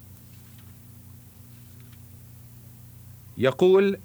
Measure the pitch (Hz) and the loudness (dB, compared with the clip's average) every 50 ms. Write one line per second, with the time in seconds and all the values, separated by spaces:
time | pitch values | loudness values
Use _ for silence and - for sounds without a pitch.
0 | - - - - - - - - - - - - - - - - - - - - | -20 -20 -20 -20 -20 -20 -20 -20 -20 -20 -20 -20 -20 -20 -20 -20 -20 -20 -20 -20
1 | - - - - - - - - - - - - - - - - - - - - | -20 -20 -20 -20 -20 -20 -20 -20 -20 -20 -20 -20 -20 -20 -20 -20 -20 -20 -20 -20
2 | - - - - - - - - - - - - - - - - - - - - | -20 -20 -20 -20 -20 -20 -20 -20 -20 -20 -20 -20 -20 -20 -20 -20 -20 -20 -20 -20
3 | - - - - - - - - 110 131 127 - 185 185 190 196 196 196 196 - | -20 -20 -20 -20 -20 -18 -8 -4 -4 -2 -2 0 2 2 2 2 2 0 -4 -6